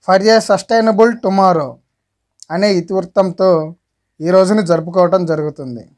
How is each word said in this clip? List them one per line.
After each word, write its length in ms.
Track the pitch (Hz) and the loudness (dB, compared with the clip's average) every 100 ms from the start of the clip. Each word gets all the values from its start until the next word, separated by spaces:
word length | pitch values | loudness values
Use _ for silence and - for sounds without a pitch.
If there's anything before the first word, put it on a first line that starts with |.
| - | 2
for 140 | 190 | 2
a 160 | 208 220 | 4 2
sustainable 720 | 220 190 - 226 226 202 226 | 2 -2 0 0 0 2 2
tomorrow" 600 | 233 190 196 190 165 139 117 _ _ _ _ _ _ - | 2 -2 2 2 0 -4 -12 _ _ _ _ _ _ -10
అనే 220 | 165 208 | -2 0
ఇతివృత్తంతో 1000 | 185 170 190 185 202 190 185 190 165 156 170 _ _ _ _ | -2 -2 -6 -4 -2 -2 0 0 0 -2 -14 _ _ _ _
ఈ 100 | 156 | 0
రోజును 320 | 185 185 214 | 2 4 0
జరుపుకోవటం 640 | 170 165 165 180 175 185 170 | 0 -2 -2 0 0 0 -2
జరుగుతుంది. 640 | 156 151 147 131 120 - | -4 -6 -10 -14 -14 -18